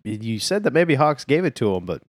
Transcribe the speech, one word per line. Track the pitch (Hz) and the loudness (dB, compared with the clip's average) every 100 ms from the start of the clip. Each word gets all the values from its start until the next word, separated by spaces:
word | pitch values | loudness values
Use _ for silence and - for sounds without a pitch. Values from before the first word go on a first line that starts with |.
it, | 107 107 | -10 -8
you | 113 110 | -6 -6
said | - 202 | -2 -2
that | 208 | 2
maybe | 156 170 | 2 2
Hawks | 139 151 143 | 4 2 0
gave | - 151 | 0 0
it | 180 - | 0 0
to | 107 | 0
him, | 92 | 0
but | 85 82 | -2 -8